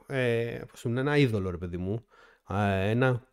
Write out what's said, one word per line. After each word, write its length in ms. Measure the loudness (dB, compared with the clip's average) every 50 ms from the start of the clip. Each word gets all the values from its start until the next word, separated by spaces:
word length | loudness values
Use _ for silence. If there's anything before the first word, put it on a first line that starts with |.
| -12 -6
ε, 520 | -4 0 0 2 2 0 -2 -4 -6 -10 -12 -14
πώς 120 | -14 -8 -4
είναι, 160 | -2 -2 0
ένα 180 | 0 2 4 4
είδωλο, 320 | 4 4 2 0 -2 -2
ρε 80 | -4 -4
παιδί 200 | -6 -6 -6 -4
μου. 280 | -2 -2 -4 -4 -6 _ _ -20 -20 -20 _ _ _ -4 -2
Α, 200 | 0 2 2 2
ένα 500 | 2 0 0 2 2 2 2 2 0 -4 _